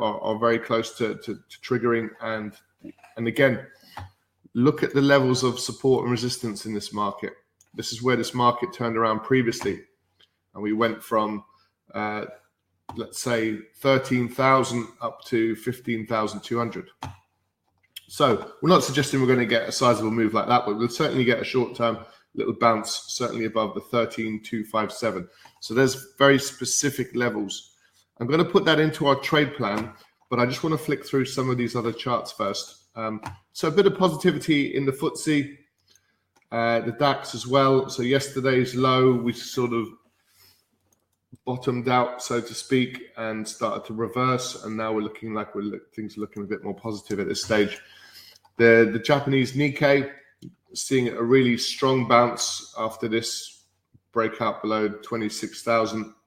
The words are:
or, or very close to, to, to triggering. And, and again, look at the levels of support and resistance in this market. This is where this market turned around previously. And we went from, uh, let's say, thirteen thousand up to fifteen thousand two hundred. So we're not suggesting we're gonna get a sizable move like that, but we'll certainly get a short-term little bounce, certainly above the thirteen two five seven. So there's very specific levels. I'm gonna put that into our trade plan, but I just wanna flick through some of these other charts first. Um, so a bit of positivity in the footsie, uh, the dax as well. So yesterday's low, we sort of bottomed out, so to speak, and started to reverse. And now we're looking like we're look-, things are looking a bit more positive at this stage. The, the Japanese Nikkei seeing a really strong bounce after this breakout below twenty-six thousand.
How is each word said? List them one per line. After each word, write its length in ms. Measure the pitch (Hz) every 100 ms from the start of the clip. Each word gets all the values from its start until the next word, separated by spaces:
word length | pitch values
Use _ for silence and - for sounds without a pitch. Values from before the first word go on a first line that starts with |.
or, 140 | 110 104
or 220 | 107 107
very 220 | 117 113
close 380 | - 113 113 -
to, 180 | 110 104
to, 200 | - 98
to 240 | - -
triggering. 460 | - 123 120 117 110 -
And, 300 | 113 110 107 - _ _ - - - -
and 140 | 117
again, 360 | 127 135 110 - _ - - 95 _ _ _ _
look 300 | 117 139 147
at 100 | -
the 80 | 139
levels 440 | 139 139 127 127 127
of 120 | 113
support 460 | - 117 135 123
and 80 | 120
resistance 540 | 117 123 - 117 101 110
in 80 |
this 180 | 104 -
market. 400 | 107 101 - 104 - _ _ _
This 200 | - -
is 100 | 113
where 140 | 127 127
this 160 | -
market 400 | 127 120 120 123
turned 240 | - 117 113
around 240 | 113 107
previously. 580 | - 131 117 - 101 - - _ _ _ _ _ _
And 80 | 95
we 120 | 104
went 280 | 107 113 110
from, 440 | - 110 107 104 - _ _ _ _
uh, 320 | 104 107 104 - - _ _ _ _ - 117
let's 240 | 110 -
say, 380 | 127 117 113 104 - -
thirteen 500 | 139 131 - 127 120
thousand 600 | - 135 135 120 120 110 -
up 220 | 117 - -
to 300 | 117 113 107
fifteen 500 | 127 123 - 113 110
thousand 360 | 113 104 98
two 160 | - 120
hundred. 320 | 113 92 - - - - _ _ _ _ _ _ _ - -
So 420 | - 139 104 - -
we're 60 | 151
not 140 | 175
suggesting 380 | 135 139 135 135
we're 60 | 127
gonna 180 | 123 110
get 240 | 117 -
a 20 |
sizable 380 | - 123 110 110
move 240 | 113 110
like 140 | 107 104
that, 180 | 123 107
but 140 | 107
we'll 100 | 120
certainly 340 | - 147 131
get 160 | 120 113
a 40 |
short-term 560 | 101 131 117 - 117 104 - - _
little 220 | - 104 110
bounce, 480 | 117 110 - - -
certainly 360 | - 120 113 110
above 300 | 110 104 95
the 60 |
thirteen 600 | - 120 113 - 110 107
two 240 | - 113 107
five 260 | 110 101
seven. 380 | - 113 92 90 _ - _
So 160 | - 113
there's 400 | 131 - - -
very 220 | 139 135
specific 760 | - - 120 - 143 127 120 120
levels. 600 | 120 104 98 - - _ _ _ _ -
I'm 60 | 120
gonna 180 | 160
put 220 | 165 196 160
that 140 | 151
into 260 | 156 - 147
our 100 | 135
trade 380 | - 151 139
plan, 400 | - 104 107 110 - _ _ -
but 80 | 123
I 80 | 123
just 160 | 131
wanna 160 | 160 156
flick 260 | - 139 -
through 200 | 135 127
some 260 | 139 127
of 60 | 123
these 160 | 117 123
other 180 | 113
charts 380 | 117 127 117 -
first. 560 | - 101 101 - - _ 117
Um, 260 | 110 107 - - _
so 140 | - 160
a 40 |
bit 140 | 170 190
of 100 | 190
positivity 800 | 185 156 185 143 165 143 139 135
in 120 | 135
the 40 |
footsie, 680 | 135 160 - 156 147 135 - _ _ _ _ _ _ _ _ -
uh, 280 | 117 117 117
the 140 | 113
dax 420 | 110 143 135 - 117
as 100 | 123
well. 460 | 135 135 131 135
So 100 | -
yesterday's 720 | 120 135 - 135 131 127 123
low, 400 | 123 131 127 131
we 200 | 123 117
sort 380 | 117 - 131 120
of 160 | 117 101 - _ _ _ _ _ _ _ _ _ _ _ _ _ - -
bottomed 420 | 123 135 123 123
out, 360 | 123 120 -
so 180 | - 120
to 120 | - 110
speak, 480 | - 131 123 - - -
and 300 | 110 110 107
started 380 | - 110 101 -
to 80 |
reverse. 680 | 110 113 127 127 123 - -
And 120 | 107 110
now 160 | 110
we're 100 | 110
looking 340 | 107 - 113 107
like 180 | 104
we're 80 | 101
look-, 320 | 104 101 -
things 240 | - 107 107
are 40 |
looking 220 | 104 104
a 40 | 98
bit 160 | 101
more 100 | 98
positive 460 | 95 113 104 - 101
at 80 | 95
this 160 | 98
stage. 360 | - 107 101 - - - - - - - _ -
The, 320 | 117 113 110
the 80 | 110
Japanese 540 | - 143 135 135 117
Nikkei 580 | 131 147 139 147 143 139 - _ _ - _ _
seeing 340 | - - 131 120
a 160 | -
really 340 | 117 135 123 117
strong 520 | - - 135 131 117
bounce 640 | 120 117 - - - - -
after 300 | 110 - 117
this 560 | 113 - - - - _ _ _ _ _
breakout 500 | 117 110 - 110 -
below 280 | 110 107 104
twenty-six 720 | 104 - 117 107 - 107 -
thousand. 500 | 120 117 107 110 107 _